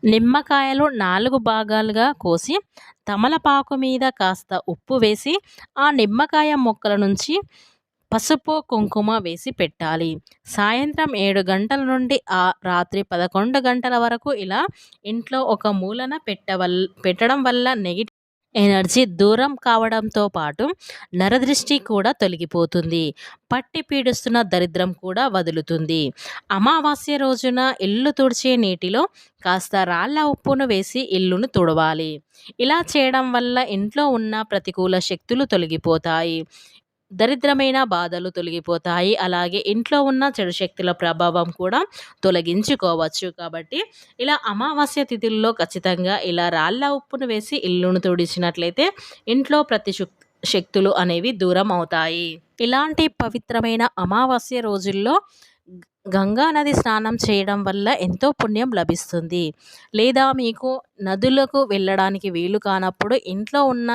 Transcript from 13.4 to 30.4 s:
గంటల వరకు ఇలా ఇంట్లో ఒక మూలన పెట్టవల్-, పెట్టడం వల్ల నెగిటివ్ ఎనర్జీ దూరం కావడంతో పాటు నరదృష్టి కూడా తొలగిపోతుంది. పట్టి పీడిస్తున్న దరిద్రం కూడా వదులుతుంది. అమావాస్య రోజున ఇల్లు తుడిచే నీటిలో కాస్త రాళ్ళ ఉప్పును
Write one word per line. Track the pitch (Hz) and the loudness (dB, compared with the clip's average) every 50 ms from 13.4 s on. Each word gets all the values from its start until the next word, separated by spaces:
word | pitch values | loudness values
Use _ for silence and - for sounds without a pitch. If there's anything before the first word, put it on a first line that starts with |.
| 208 247 262 277 | 0 2 0 0
గంటల | 254 254 247 247 240 247 247 | 2 2 0 0 0 0 0
వరకు | 233 233 233 240 233 - 285 269 | 2 2 0 0 -2 -4 -4 -4
ఇలా | 208 190 185 190 240 339 403 - _ - _ _ _ - | -4 -4 -4 -2 -2 -2 -2 -6 _ -20 _ _ _ -10
ఇంట్లో | 202 220 233 226 - 262 262 262 | -8 -8 -8 -6 -4 -4 -2 0
ఒక | - 214 208 - 208 202 | 0 0 0 0 -2 -2
మూలన | 190 185 196 220 247 254 254 294 | 0 -4 -4 -6 -6 -6 -6 -8
పెట్టవల్-, | 311 - 220 190 - - - 190 185 185 180 180 180 190 185 _ - | -8 -6 -8 -10 -8 -6 -4 -2 0 0 0 0 0 -2 -4 _ -4
పెట్టడం | - 185 180 - 226 240 269 285 254 | -2 -2 0 2 2 2 2 2 2
వల్ల | 247 247 247 247 254 262 | 0 0 2 0 0 -2
నెగిటివ్ | 214 190 175 175 196 226 - _ _ _ _ _ _ _ _ - | -2 -2 -4 -4 -4 -6 -8 _ _ _ _ _ _ _ _ 0
ఎనర్జీ | 208 202 202 196 190 185 175 - 247 254 196 | 2 4 4 4 4 2 2 4 2 2 2
దూరం | 170 165 196 208 220 226 262 294 277 | 2 2 4 4 6 4 2 0 -2
కావడంతో | 247 - 247 233 220 226 220 226 220 220 170 - 214 208 | -2 0 2 2 4 2 2 0 -2 -4 -2 -2 0 -2
పాటు | 202 - 175 156 147 147 - 247 302 381 _ - - - - - - 180 | 0 -2 -4 -6 -6 -4 -4 -4 -4 -4 _ -12 -20 -20 -20 -16 -6 -2
నరదృష్టి | 180 190 202 240 262 262 262 285 - - - 294 269 | 0 2 2 2 2 2 2 0 0 0 0 0 0
కూడా | - - 220 196 190 240 | 0 0 -2 0 2 0
తొలగిపోతుంది. | 285 - - 185 175 156 170 156 - 170 165 160 - 170 160 165 170 165 160 147 - - - - - _ _ - | 0 2 0 -2 0 -4 -8 -4 0 0 0 2 0 -2 -2 0 -2 -2 -2 -2 -6 -8 -18 -20 -20 _ _ -4
పట్టి | 247 262 - _ - 320 | -4 -4 -4 _ -8 -8
పీడిస్తున్న | 302 - 285 277 240 254 233 - - 247 226 240 | -6 -2 -2 0 0 0 -2 -2 -2 0 0 0
దరిద్రం | 226 175 185 180 180 170 160 180 180 185 | 2 2 2 0 0 0 0 -2 -2 -2
కూడా | 175 - - 185 185 226 269 | -4 -6 -8 -6 -2 -2 -2
వదులుతుంది. | 262 190 190 165 165 160 160 156 - 170 156 160 151 165 160 147 131 - - - - - - _ - | 0 0 0 -2 0 -2 -4 -4 -2 -2 -2 -2 -2 0 0 -2 -2 -4 -8 -16 -16 -16 -14 _ -4
అమావాస్య | 196 196 214 269 320 320 294 294 294 - - 302 294 | 0 2 4 4 4 4 2 0 -2 -2 -4 -4 -2
రోజున | 269 277 262 262 240 - 254 247 254 262 262 - - | 0 0 0 0 0 0 -2 0 2 0 0 0 -2
ఇల్లు | 190 196 202 233 269 294 | -2 -2 0 2 0 0
తుడిచే | 269 - 269 262 240 - - 262 254 | 2 2 2 2 2 0 0 2 2
నీటిలో | 240 220 190 180 170 180 180 202 262 339 - _ - - _ _ _ - | 2 2 0 0 -2 -4 -2 0 0 0 0 _ -14 -20 _ _ _ -2
కాస్త | 185 185 185 - - - 190 185 | 0 0 0 -2 -2 0 0 0
రాళ్ళ | 175 175 170 190 254 294 311 | 0 0 -2 -2 -2 0 0
ఉప్పును | 302 294 277 - | 0 0 -2 -2